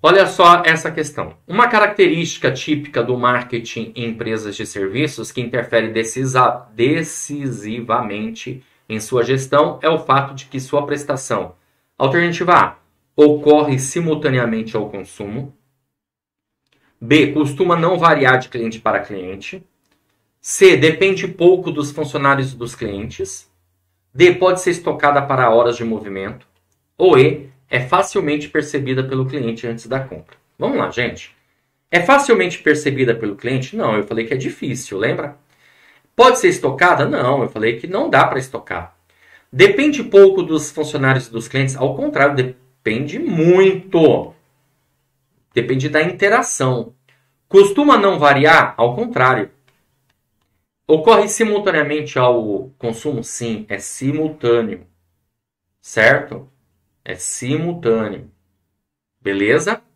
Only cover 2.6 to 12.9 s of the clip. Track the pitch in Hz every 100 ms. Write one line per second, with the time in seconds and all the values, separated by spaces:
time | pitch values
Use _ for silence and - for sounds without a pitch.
2.6 | - 147 - 131 117 123 123 123 123 120
3.6 | 113 117 107 123 117 113 110 110 104 101
4.6 | 104 104 95 113 151 117 113 - 117 127
5.6 | 113 117 110 110 113 131 131 127 123 -
6.6 | - - 127 165 160 - - 143 139 107
7.6 | 104 120 110 117 110 101 110 113 - 131
8.6 | _ _ - 110 - 123 110 131 131 143
9.6 | 151 - 156 156 - 135 135 - - 131
10.6 | 127 143 147 143 147 135 - 107 87 _
11.6 | _ _ _ - 135 170 175 170 175 160
12.6 | - - _